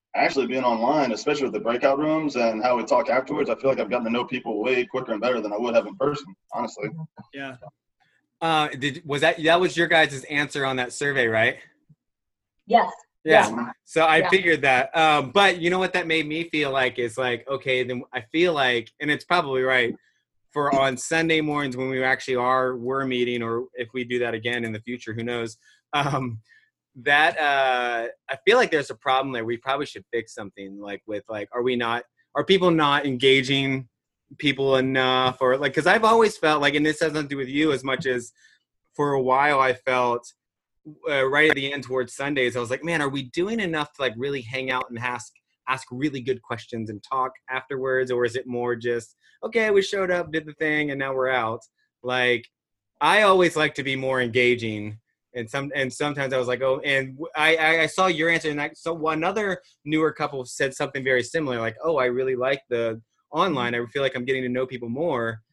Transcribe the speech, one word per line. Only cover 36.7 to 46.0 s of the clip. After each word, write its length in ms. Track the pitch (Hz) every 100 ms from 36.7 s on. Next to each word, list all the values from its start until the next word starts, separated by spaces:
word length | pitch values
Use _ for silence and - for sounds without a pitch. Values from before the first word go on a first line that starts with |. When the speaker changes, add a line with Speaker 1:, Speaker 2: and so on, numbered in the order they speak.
Speaker 3:
and 100 | 147
this 160 | 151 151
has 120 | 165
nothing 140 | 151 143
to 60 |
do 40 | 139
with 100 | 127
you 240 | 139 156
as 100 | 139
much 220 | 131 131
as 280 | 131 123 120 _ _ _ _ _ _
for 180 | - 147
a 100 | 139
while 360 | 127 127 147 139
I 140 | 131
felt, 580 | 120 - 127 123 120 - - _ _ _ _ - 151 165
uh, 160 | 143 135
right 200 | 143 156
at 60 |
the 180 | 139 139
end 120 | 143
towards 300 | 123 131 120
Sundays, 420 | - 139 143 123 123
I 40 |
was 80 | 120
like, 160 | 131
"Man, 160 | 160 165
are 80 | 139
we 140 | 139 127
doing 280 | 165 185 226
enough 320 | 196 160 147
to, 80 | -
like, 120 | 131 113
really 240 | 139 139
hang 280 | 113 127 131
out 200 | 127 123
and 80 | 117
ask, 340 | 123 123 - _ _ _ -
ask 180 | 131 -
really 300 | 123